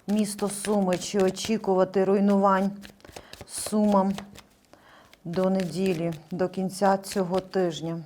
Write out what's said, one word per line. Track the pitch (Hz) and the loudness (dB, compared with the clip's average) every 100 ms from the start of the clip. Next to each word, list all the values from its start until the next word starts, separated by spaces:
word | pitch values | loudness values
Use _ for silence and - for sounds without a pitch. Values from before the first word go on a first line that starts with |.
| - | -2
Місто | 214 208 - 202 | 0 0 -2 -4
Суми, | 202 - 208 190 175 | -4 -2 0 2 0
чи | - 208 | -2 0
очікувати | 190 190 - 220 220 185 185 196 | 0 0 -2 -2 0 2 2 2
руйнувань | 190 196 202 202 196 190 196 202 - - - - - - - | 2 4 4 4 4 4 0 -4 -14 -20 -20 -20 -20 -20 -14
Сумам | - - 214 208 202 196 196 - - - _ _ - - - - - | -10 -4 0 4 4 2 -2 -8 -20 -20 _ _ -20 -20 -20 -20 -16
до | 165 170 185 | -6 0 0
неділі, | 190 175 156 190 170 170 160 - | 0 -2 -2 -2 0 -2 -6 -8
до | 180 180 | -4 -4
кінця | 185 185 190 196 190 | -2 -4 0 2 2
цього | 196 208 180 190 | -2 -4 -2 -2
тижня? | 190 190 180 151 160 165 | -2 0 0 -2 -6 -8